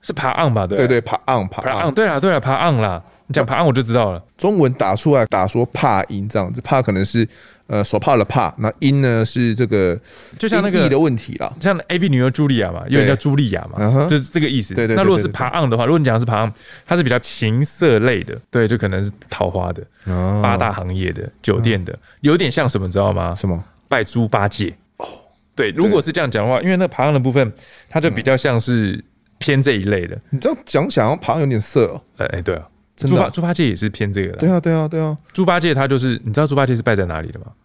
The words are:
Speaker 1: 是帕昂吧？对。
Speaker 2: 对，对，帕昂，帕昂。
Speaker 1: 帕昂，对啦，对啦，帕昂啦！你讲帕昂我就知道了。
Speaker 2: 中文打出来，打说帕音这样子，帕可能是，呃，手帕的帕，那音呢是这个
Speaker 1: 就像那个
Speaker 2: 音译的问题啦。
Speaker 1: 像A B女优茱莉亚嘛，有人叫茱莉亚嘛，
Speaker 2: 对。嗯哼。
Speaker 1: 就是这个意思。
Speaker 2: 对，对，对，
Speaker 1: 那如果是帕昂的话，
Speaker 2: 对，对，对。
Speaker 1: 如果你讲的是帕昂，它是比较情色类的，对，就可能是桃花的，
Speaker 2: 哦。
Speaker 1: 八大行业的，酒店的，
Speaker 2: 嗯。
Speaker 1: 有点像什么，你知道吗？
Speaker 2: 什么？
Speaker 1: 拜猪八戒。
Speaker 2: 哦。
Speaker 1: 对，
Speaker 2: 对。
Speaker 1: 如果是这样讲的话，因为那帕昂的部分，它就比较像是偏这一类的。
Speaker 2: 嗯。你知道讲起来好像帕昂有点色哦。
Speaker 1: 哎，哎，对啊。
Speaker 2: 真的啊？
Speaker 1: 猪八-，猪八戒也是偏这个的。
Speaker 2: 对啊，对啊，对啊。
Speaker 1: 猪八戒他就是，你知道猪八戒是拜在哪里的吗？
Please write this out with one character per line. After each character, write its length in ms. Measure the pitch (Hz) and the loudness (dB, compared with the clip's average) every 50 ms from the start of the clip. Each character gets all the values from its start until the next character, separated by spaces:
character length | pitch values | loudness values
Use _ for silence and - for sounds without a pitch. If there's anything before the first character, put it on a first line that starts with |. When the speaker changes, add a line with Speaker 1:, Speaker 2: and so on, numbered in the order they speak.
Speaker 1:
是 120 | _ - - | _ -10 -8
帕 160 | - - 131 | -4 -4 -2
昂 240 | - - 165 147 120 | 0 0 0 2 2
吧？ 120 | 110 95 | 0 0
对。 120 | 87 101 98 | 0 0 0
Speaker 2:
对， 100 | 127 120 | 2 2
对， 140 | 127 120 | 2 0
帕 180 | 113 - - - - | 0 -2 -6 -6 -2
昂， 200 | - 131 120 98 95 | 0 0 0 0 -4
帕 120 | - - - | -6 -6 -6
昂。 100 | 131 131 | -4 -4
Speaker 1:
帕 80 | 101 | -2
昂， 120 | 170 160 135 | -2 -2 0
对 120 | 208 220 | 2 0
啦， 120 | 202 156 139 | 2 0 0
对 140 | 151 196 | 2 2
啦， 80 | 175 143 | 2 2
帕 140 | - 131 135 | 0 0 0
昂 240 | - 160 170 147 120 | 0 2 2 2 2
啦！ 260 | 110 101 90 85 - - _ _ _ | 0 0 -2 -6 -10 -16 _ _ _
你 80 | _ 139 | _ -2
讲 120 | 147 135 | -2 0
帕 100 | 117 131 | 0 0
昂 120 | 127 175 156 | 2 2 2
我 60 | 123 | 2
就 80 | 127 | 2
知 120 | 127 113 117 | 0 2 2
道 200 | 123 117 101 90 | 2 2 0 -2
了。 100 | 85 - _ _ - | -6 -10 _ _ -2
Speaker 2:
中 200 | - 190 214 190 | 0 0 4 4
文 140 | 151 127 127 | 4 2 2
打 200 | - 113 95 95 | 0 0 0 0
出 180 | 107 - - 143 | 0 2 4 4
来， 120 | 131 117 | 4 4
打 200 | 104 - 101 92 | 2 2 0 0
说 200 | 95 - 117 120 - - | 0 0 0 -2 -2 -2
帕 280 | - - 135 110 95 - | -2 0 2 2 2 0
音 240 | - - 98 98 104 | -2 -6 -8 -8 -4
这 100 | - 107 | -2 -4
样 140 | 95 90 90 | -4 -4 -6
子， 80 | 123 | -10
帕 200 | - - 147 131 | -4 0 0 0
可 120 | 127 - 101 | 2 2 0
能 100 | 92 98 | 0 -2
是， 240 | - - 120 113 104 - - - - - _ _ | 0 0 0 -2 -2 -4 -18 -20 -20 -20 _ _
呃， 180 | _ - 104 101 | _ -2 -2 -2
手 160 | - - - | 0 -2 -2
帕 160 | - - 139 | 2 2 2
的 80 | 117 101 | 2 2
帕， 300 | - - 131 113 80 - - | 2 0 0 0 0 -2 -2
那 140 | 110 107 - - | -4 -4 -2 0
音 220 | - 135 139 139 | 0 2 2 4
呢 240 | 135 127 120 113 110 | 2 2 2 2 0
是 280 | 110 - 123 123 117 113 | -2 0 -2 0 0 0
这 140 | 107 127 101 | 0 0 0
个 320 | 113 104 95 90 85 107 _ - - - - - - - | 2 2 2 0 0 -2 _ -16 -20 -20 -20 -20 -12 -6
Speaker 1:
就 80 | - 220 | -4 0
像 160 | 196 214 196 | 0 0 0
那 60 | 202 | 2
个 100 | 180 - | 2 2
Speaker 2:
音 60 | - | 2
译 40 | - | 2
的 80 | 135 135 | 4 2
问 160 | 165 156 127 113 | 2 2 0 -2
题 180 | - - - | -6 -10 -10
啦。 180 | - - 52 - - | -8 -8 -8 -8 -4
Speaker 1:
像 180 | - 190 196 165 - _ | -2 -2 -2 -2 -4 _
A 100 | - 175 | -2 0
B 80 | 170 160 | 0 2
女 120 | 139 127 | 2 2
优 120 | 123 131 | 2 2
茱 160 | 120 - 151 143 | 2 0 0 2
莉 80 | 135 117 | 2 0
亚 140 | 98 90 | 0 -2
嘛， 140 | 87 85 90 90 | -4 -8 -4 0
有 100 | 131 139 | 2 4
人 80 | 135 | 4
叫 80 | - - | 4 2
茱 220 | - - 147 139 | 2 0 0 2
莉 140 | 143 143 110 | 2 0 0
亚 100 | 95 82 80 - | -2 -4 -6 -8
嘛， 100 | - - | -4 -2
Speaker 2:
对。 60 | 104 | 0
嗯 60 | 107 | 2
哼。 160 | 123 135 143 170 | 4 4 4 2
Speaker 1:
就 100 | 160 147 | 2 0
是 140 | 131 - | 0 -2
这 80 | - 175 | -2 0
个 80 | 151 147 | 0 0
意 140 | 135 131 | 0 -2
思。 120 | 104 - 95 | -2 -2 -2
Speaker 2:
对， 140 | 120 117 110 | -2 0 2
对， 80 | 113 | 2
对， 0 | |
Speaker 1:
那 80 | 110 196 | 2 4
如 60 | 196 | 4
果 100 | 190 156 | 4 2
是 80 | 104 - | 0 -2
帕 200 | 104 - 135 123 | -4 -4 -4 -2
昂 220 | - 170 156 131 | -2 0 0 0
的 60 | 113 | 0
话， 80 | 117 120 | 0 2
Speaker 2:
对， 40 | 120 | 2
对， 0 | |
对。 0 | |
Speaker 1:
如 40 | |
果 80 | 156 170 | 2 2
你 60 | 147 | 2
讲 80 | 127 113 | 2 2
的 60 | 113 | 0
是 40 | 117 | 0
帕 120 | 113 113 104 | 0 0 0
昂， 160 | 110 113 104 - - - - - _ | 0 -2 -4 -10 -18 -20 -20 -20 _
它 100 | - 170 | -2 0
是 80 | 175 165 | 0 2
比 60 | 127 | 2
较 100 | 123 123 | 0 0
情 420 | - - - - 120 110 110 120 147 | -2 -4 -8 -4 -2 0 2 0 0
色 340 | - - - 175 160 120 107 | -2 -2 0 2 4 4 4
类 240 | 110 127 123 98 85 | 4 2 0 0 -4
的， 100 | - - 117 - _ | -8 -12 -14 -14 _
对， 160 | - 123 113 | 0 0 2
就 120 | 107 120 107 | 2 0 0
可 100 | - 101 | -2 -2
能 160 | 95 92 98 | -2 -2 -4
是 80 | 104 101 - - - | -4 -6 -12 -14 -14
桃 200 | - - 98 92 | -6 -4 -4 -2
花 240 | 87 92 90 90 87 | -2 -4 -4 -4 -6
的， 100 | 95 - _ _ _ - | -8 -12 _ _ _ -8
Speaker 2:
哦。 340 | 95 90 90 90 92 101 104 | -4 -4 -2 0 0 0 0
Speaker 1:
八 140 | 104 123 117 | 2 0 0
大 160 | 120 - 110 | 0 0 -2
行 240 | 98 98 90 90 92 | -4 -4 -6 -6 -4
业 160 | 92 92 87 | -4 -4 -4
的， 180 | 82 - - - _ _ | -6 -6 -10 -12 _ _
酒 180 | - - 104 117 | -2 -2 0 2
店 240 | 113 113 110 98 90 | 2 0 0 0 -2
的， 80 | 85 | -6
Speaker 2:
嗯。 80 | - - _ - - _ | -12 -14 _ -20 -20 _
Speaker 1:
有 160 | - 143 156 175 | 2 2 2 2
点 120 | 196 135 | 2 0
像 200 | 120 - 147 - | 0 0 0 0
什 100 | - 101 | 0 -2
么， 80 | 98 92 | -4 -2
你 60 | 87 | 0
知 40 | 98 | 0
道 140 | 98 98 | 2 2
吗？ 240 | 95 95 90 87 85 | 0 0 -2 -4 -4
Speaker 2:
什 100 | 90 - 95 | -4 -4 -4
么？ 120 | 90 85 - - _ _ _ _ | -4 -4 -6 -12 _ _ _ _
Speaker 1:
拜 160 | - 123 110 | -2 -2 -2
猪 200 | - - 120 117 | -2 -2 -2 0
八 220 | 110 - 110 101 104 | 0 2 0 0 0
戒。 260 | - - 101 85 - _ _ _ _ | -2 -2 -6 -6 -8 _ _ _ _
Speaker 2:
哦。 100 | _ - - - - _ _ _ _ _ _ _ | _ -16 -16 -16 -20 _ _ _ _ _ _ _
Speaker 1:
对， 160 | - - 208 | -2 -2 -2
Speaker 2:
对。 140 | 180 151 170 | 0 0 2
Speaker 1:
如 60 | 214 | 2
果 120 | 208 175 | 2 2
是 120 | 139 160 151 | 0 0 -2
这 80 | 175 | -2
样 100 | 160 135 | -2 -2
讲 140 | 110 110 101 | 0 0 0
的 40 | 117 | 0
话， 120 | 131 120 | 0 0
因 80 | 160 180 | 0 0
为 80 | 190 180 | 0 0
那 100 | 185 175 | 0 -2
帕 160 | - - 131 | 0 0 0
昂 100 | 147 151 | 2 2
的 60 | 139 | 2
部 100 | 123 131 | 2 2
分， 220 | 120 143 135 110 - - - - - - - _ | 2 2 0 0 -2 -10 -20 -20 -20 -20 -20 _
它 100 | - 160 | -4 0
就 100 | 156 165 | 0 0
比 140 | 113 110 - | -2 0 0
较 140 | 135 131 123 | 0 0 2
像 200 | - 147 123 117 | 2 0 0 0
是 460 | 110 - 123 117 107 98 92 - - _ _ _ _ _ _ _ | 0 0 0 2 2 0 -2 -6 -8 _ _ _ _ _ _ _
偏 220 | - - 139 135 | -2 0 2 2
这 120 | 135 139 123 | 4 2 2
一 60 | 104 | 2
类 280 | 95 101 104 95 87 87 | 0 0 0 0 -2 -6
的。 80 | 90 | -10
Speaker 2:
嗯。 60 | 110 - _ | -12 -8 _
你 100 | - 131 | -6 -2
知 80 | - 262 | 0 -2
道 80 | 330 - - | -2 -2 -8
讲 220 | - - 135 156 285 | -2 -2 0 0 0
起 140 | - - | 0 0
来 40 | 113 | 2
好 60 | 110 | 2
像 80 | 147 175 | 0 -2
帕 140 | - - 113 | -2 -2 0
昂 80 | 165 | 0
有 40 | 151 | 0
点 140 | 139 127 107 | 0 0 -2
色 280 | 107 - - 147 117 90 | -2 0 2 2 2 2
哦。 140 | - - - _ _ - | 0 -8 -16 _ _ -6
Speaker 1:
哎， 60 | - - | -6 -4
哎， 140 | - 87 | -4 -4
对 140 | 85 101 92 | -4 -4 -4
啊。 100 | 80 78 - _ _ _ _ _ | -4 -6 -14 _ _ _ _ _
Speaker 2:
真 160 | - - 135 | -4 0 2
的 100 | - - | 2 2
啊？ 40 | 190 | 2
Speaker 1:
猪 0 | |
八-， 40 | - | 0
猪 120 | - - 170 | -2 -4 -2
八 100 | 170 175 | -2 0
戒 140 | 165 170 123 | 0 0 0
也 80 | 101 | 0
是 120 | 90 107 107 | -2 -4 -6
偏 220 | 101 - 110 101 | -4 -4 -4 -4
这 140 | 98 98 95 | -2 -2 -4
个 60 | 87 | -4
的。 60 | 90 - | -4 -2
Speaker 2:
对 120 | 156 170 | 0 2
啊， 100 | 185 175 | 2 2
对 140 | 151 170 165 | 2 0 0
啊， 140 | 160 156 151 | 0 0 -2
对 120 | 165 160 | -2 -2
啊。 160 | 160 156 151 151 - _ | -2 -2 -4 -6 -10 _
Speaker 1:
猪 140 | - - 190 | -4 0 2
八 140 | 175 175 175 | 2 2 2
戒 120 | 160 175 | 2 2
他 160 | 151 131 135 135 | 2 2 2 2
就 120 | 139 131 | 2 0
是， 200 | 120 131 117 113 - | 0 0 -2 -2 -4
你 80 | 117 107 | -4 0
知 60 | 143 | 0
道 80 | 156 147 | 2 2
猪 80 | 143 | 2
八 100 | 139 139 | 2 2
戒 100 | 127 127 | 2 2
是 60 | 113 | 0
拜 140 | 110 123 113 | 2 0 0
在 100 | 98 95 | 0 0
哪 160 | 85 80 78 | -2 -4 -6
里 100 | 78 - | -8 -10
的 80 | - - | -12 -14
吗？ 60 | - - - _ _ | -16 -18 -20 _ _